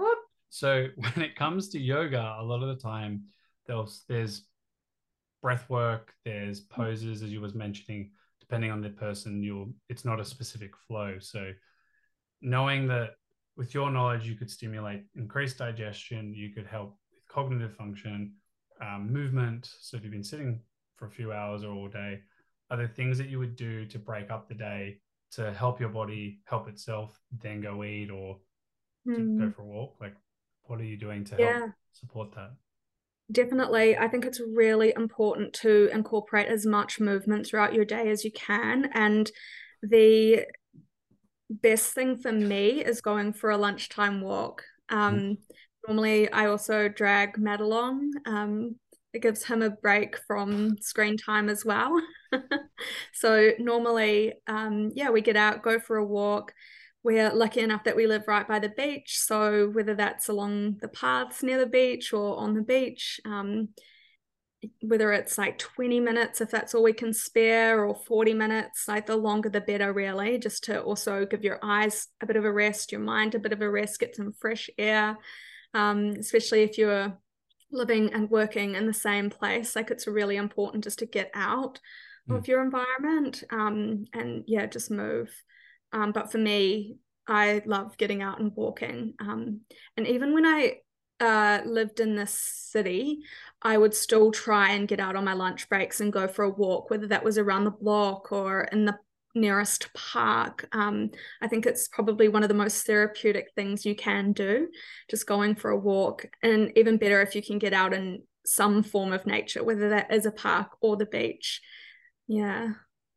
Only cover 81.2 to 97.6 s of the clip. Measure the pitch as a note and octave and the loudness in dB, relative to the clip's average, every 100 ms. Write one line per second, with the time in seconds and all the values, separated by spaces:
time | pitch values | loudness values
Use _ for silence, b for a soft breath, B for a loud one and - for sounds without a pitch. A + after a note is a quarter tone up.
81.2 | F#3+ G3+ G3 B3 C4 C4 - B B B | -4 -4 -2 -2 -4 -8 -20 B B B
82.2 | B B3 - B3+ C4 C4 B3+ C4 D4 D#4+ | B -4 2 2 2 0 -2 -2 0 0
83.2 | C#4 - - A3 G#3 G#3 G#3 G#3+ G#3+ A#3 | 0 -6 -6 -2 -2 -2 -2 -4 -6 -8
84.2 | A#3+ A3+ G#3+ G#3+ G#3 A3 - G#3 G#3+ - | -6 -6 -2 0 0 -6 -6 -4 -2 -4
85.2 | A3 - - b b b _ A3 G#3+ G3+ | -6 -12 -20 b b b _ -4 -2 -2
86.2 | G#3 A3+ G#3+ G#3 F#3+ G#3+ G#3 - _ _ | -2 0 2 4 2 2 -4 -12 _ _
87.2 | - G#3+ G#3 G#3 G#3+ G3 G#3 - G3+ G3+ | -2 2 4 2 0 -2 -2 -2 -2 -2
88.2 | G3 G3 G#3+ G#3+ G#3+ G#3+ A#3+ B3 A3+ - | -4 -4 -4 -2 -4 -4 -8 -6 -8 -8
89.2 | G3+ A3 A#3 G#3+ - B B - A3+ B3 | -8 -6 -6 -8 -12 B B -4 0 0
90.2 | C#4+ D#4 D#4+ D#4 C4 - _ _ _ - | 2 4 4 4 2 0 _ _ _ -2
91.2 | A3+ G#3+ G#3 G#3 A#3 A3+ G#3+ - A3 G#3 | 2 4 4 2 0 0 0 0 0 0
92.2 | G3+ - - - - G#3+ F#3+ F#3 C#4 D4+ | -2 -6 -8 -10 -4 -2 0 0 -2 -4
93.2 | D4+ B B B A3 A3 G#3+ G#3+ - A3+ | -8 B B B 2 6 6 4 4 6
94.2 | A3 A3 - G#3 G3 G3+ G3+ G3 F#3+ F#3+ | 8 6 2 4 4 4 0 -2 -2 -2
95.2 | G3 F#3 F#3 - - G3 F#3 - G#3 G3+ | -2 0 -2 -4 -2 0 0 -2 -2 0
96.2 | F#3+ F#3+ G3+ G3 F#3+ F3+ - G#3+ G#3 G3+ | 0 0 0 2 2 0 0 -4 0 0
97.2 | A3 G#3+ G3+ G3 | 2 2 2 2